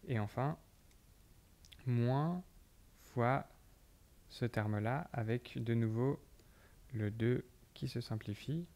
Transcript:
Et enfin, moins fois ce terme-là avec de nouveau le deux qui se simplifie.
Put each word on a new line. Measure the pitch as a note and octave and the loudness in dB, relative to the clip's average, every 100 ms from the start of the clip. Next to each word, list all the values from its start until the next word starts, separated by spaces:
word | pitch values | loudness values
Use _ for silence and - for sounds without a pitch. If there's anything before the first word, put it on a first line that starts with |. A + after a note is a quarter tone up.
| - | 0
Et | A#2 | 0
enfin, | G#2 - C3+ E3 - - - - - - - - - - - - B2+ | 0 0 -2 -2 -10 -20 -20 -20 -20 -20 -20 -20 -20 -20 -20 -10 -2
moins | A#2+ A#2 C3+ D#3 F3+ - - - - - - - | 2 2 2 0 -2 -8 -20 -20 -20 -20 -20 -8
fois | - A#2 C#3 - - - - - - - - - | 2 4 2 0 -16 -20 -20 -20 -20 -20 -20 -20
ce | - | -4
terme-là | A#2+ A2+ G#2+ G#2 G#2+ C3+ - | -2 0 0 2 2 0 -2
avec | - A2 A#2+ - - | -4 0 0 -2 -6
de | A2+ | 2
nouveau | A#2 A2+ A2 C3 - - - - - - - - | 4 4 2 0 0 -8 -20 -20 -20 -20 -20 -10
le | A#2 G#2 | -2 -2
deux | A2 A2+ B2 - - - | 2 2 2 -2 -16 -20
qui | - C3+ | -8 -6
se | B2 | -6
simplifie. | A#2 A2 - G#2 - D#3 F3 | -4 -4 -4 -6 -4 -4 -4